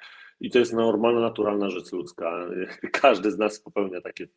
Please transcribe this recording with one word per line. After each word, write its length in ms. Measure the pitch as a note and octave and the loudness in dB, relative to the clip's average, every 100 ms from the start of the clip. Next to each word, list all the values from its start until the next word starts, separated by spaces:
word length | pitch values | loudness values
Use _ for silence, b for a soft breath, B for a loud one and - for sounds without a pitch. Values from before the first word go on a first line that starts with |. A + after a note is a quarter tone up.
| B B B B | B B B B
I 100 | A2 | 2
to 80 | B2 | 2
jest 140 | A#2 | 4
normalna, 480 | A2+ A2+ G#2+ A#2 A#2+ | 2 2 2 2 2
naturalna 500 | A#2 A2+ G#2 G#2 G2+ | 0 0 0 0 -2
rzecz 220 | F2+ E2 | -4 -8
ludzka. 560 | F2+ F2 - E2+ F2 F2 F#2 | -10 -10 -8 -6 -6 -6 -8
<laughs> 400 | F#2 - - - | -8 -10 -8 4
Każdy 280 | C#3 G2+ G#2 | 6 6 0
z 80 | G2 | 0
nas 220 | G#2+ - | -2 -2
popełnia 400 | - - G2 F2+ | -6 -4 -4 -6
takie 260 | F#2 - F2 | -12 -14 -16